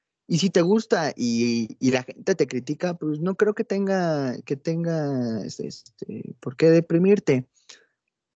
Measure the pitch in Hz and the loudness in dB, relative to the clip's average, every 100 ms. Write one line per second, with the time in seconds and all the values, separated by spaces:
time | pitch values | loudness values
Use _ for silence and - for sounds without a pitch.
0 | _ _ - 160 185 185 170 220 - 190 | _ _ -4 0 2 2 4 2 2 0
1 | 147 - 120 117 120 117 110 - 127 127 | 0 -2 -2 0 0 0 -4 -2 0 0
2 | - - - 175 139 127 131 151 180 170 | -4 -6 -2 0 -2 -4 -6 -4 -6 -4
3 | 156 151 180 196 208 208 214 196 196 190 | -4 -4 -4 0 0 0 -4 -2 0 0
4 | 170 151 131 - - 135 165 165 165 160 | 0 0 -2 -4 -6 -6 -4 -4 -2 -2
5 | 143 131 120 110 - - - - - _ | -2 -2 -2 -4 -6 -10 -10 -12 -20 _
6 | - 107 - - - 131 165 165 165 170 | -12 -10 -12 -12 -12 2 6 6 4 2
7 | 190 208 - 131 127 _ - - _ _ | 4 4 2 0 -2 _ -20 -20 _ _
8 | _ _ _ | _ _ _